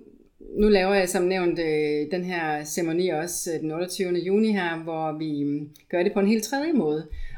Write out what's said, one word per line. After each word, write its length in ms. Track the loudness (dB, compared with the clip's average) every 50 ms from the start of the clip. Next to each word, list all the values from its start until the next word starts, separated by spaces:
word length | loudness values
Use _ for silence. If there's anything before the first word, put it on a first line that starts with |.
| -12 -20 -20 -20 -20 _ _ -20 -18 -6 0 2
nu 120 | 4 6
laver 240 | 6 6 4 4 4
jeg 160 | 2 2 2
som 140 | 2 2 2
nævnt, 360 | 2 2 2 2 0 0 0
øh, 520 | 0 0 0 2 2 0 0 -2 -2 -2
den 120 | -4 -4 -4
her 400 | -4 -4 -2 -2 -2 -2 -4 -4
ceremoni 420 | -6 -4 -4 -2 0 0 0 0 0
også, 420 | 0 -2 -2 -4 -6 -6 -4 -4 -4
øh, 60 | -4
den 100 | -2 -4
otteogtyvende 480 | -4 -4 -4 -4 -4 -4 -2 -2 0 -2
juni 320 | 0 2 2 4 4 4
her, 320 | 2 2 0 -2 -4 -4 -6
hvor 340 | -6 -4 -2 -2 -2 -4 -4
vi, 260 | -4 -4 -2 -2 -2
mm, 260 | -2 -2 -4 -6 -10 -14 -20 _ -4
gør 140 | 0 0 0
det 100 | 2 2
på 60 | 2
en 80 | 4 4
helt 160 | 4 2 0
tredje 300 | -2 -4 -2 0 0 2
måde. 340 | 2 2 2 0 -2 -4 -8 -10 -10 -8 -8 -8